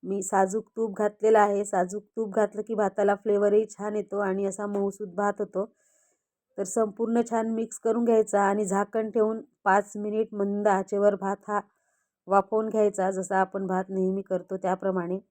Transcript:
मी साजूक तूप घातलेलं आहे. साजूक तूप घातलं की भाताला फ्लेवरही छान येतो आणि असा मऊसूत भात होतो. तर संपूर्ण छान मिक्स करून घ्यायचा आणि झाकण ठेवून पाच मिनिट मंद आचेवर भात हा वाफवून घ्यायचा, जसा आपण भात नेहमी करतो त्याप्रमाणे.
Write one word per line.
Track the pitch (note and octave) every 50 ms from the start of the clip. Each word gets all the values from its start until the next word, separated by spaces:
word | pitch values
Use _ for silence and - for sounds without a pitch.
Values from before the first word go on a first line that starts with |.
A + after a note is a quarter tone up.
| -
मी | F#3 G3 G3+ G3
साजूक | - - F#3+ G3 F#3+ F#3 A3 G#3+ _ _
तूप | A3+ A3+ A3 G3 F#3
घातलेलं | A3 G#3 G#3 _ G#3+ A3 A3 G#3+
आहे. | G#3 G#3 G3+ G3+ G3+
साजूक | G3+ - F#3 F3+ F3+ F#3+ G#3 G#3 _ _
तूप | - A3+ G#3 G3
घातलं | A3 G#3+ G3+ - G3+ G#3
की | - A3+
भाताला | G#3 G#3+ F#3+ F#3+ - G3+ G3+ G3+
फ्लेवरही | G3+ _ A3 G#3 G3+ G3+ G3+ G3+ G#3+ A3 G#3+
छान | - - G3+ G#3+ G#3
येतो | G#3+ G3 - - G3+
आणि | G#3 F#3+ F#3+ G3 G3+
असा | G3 F#3+ - G#3
मऊसूत | G#3 G3+ G3+ G3+ G3 G3 - G#3+ F#3+ E3+
भात | F#3 G#3 G3+ G3+ -
होतो. | G#3 G3 - F#3+ G3 A#3 _ _ _ _ _ _ _ _ _ _ _ _ _ _ _ _ _ -
तर | G3+
संपूर्ण | F#3+ - A#3 A3+ G#3+ G3 - A#3 A3+ A#3 A#3 A#3 A#3
छान | A#3 A3+ A3 A3+
मिक्स | A3+ A3 A3 A3 - -
करून | _ A3+ A3+ A#3+ A#3
घ्यायचा | A#3 A3+ A3 G#3+ G#3+ - G3+ G3+
आणि | G3+ G3+ G#3 G#3+
झाकण | F#3+ G3 - G#3 D4+ - A3+ A3 A3
ठेवून | - A#3+ G#3+ A3 A3 A3+ - _ _ _ _
पाच | G3+ F#3+ G3+ G3+ G#3 -
मिनिट | G#3+ G#3 G#3+ G#3 G#3+ A3+ A3 -
मंद | G#3 G3+ G3+ G3+ G3+ G#3 G#3+
आचेवर | G3 F#3+ F#3+ F#3+ - G3+ G3+ G#3 G3+
भात | F#3 G3 G3 G3+ G3+ _ -
हा | G#3 G#3 - _ _ _ _ _ _ _ _ _ _ _ _ -
वाफवून | F#3+ G3+ G3 - - A3 A3 A3
घ्यायचा, | G#3+ A3 G#3+ G#3 G3+ - F#3 F#3+
जसा | F#3+ F#3+ F#3 F#3 G3 F#3+
आपण | F#3+ F#3 - G3 G3
भात | F#3 F#3 F#3 F#3+ F#3+
नेहमी | F#3+ F#3+ F#3 F#3 F#3+ G3 F#3+
करतो | - F#3+ F3+ F3+ _ F#3+
त्याप्रमाणे. | F#3 F#3+ F#3 F#3 F#3 - G3 F#3 F#3 E3+ E3+ F#3 F#3+ - _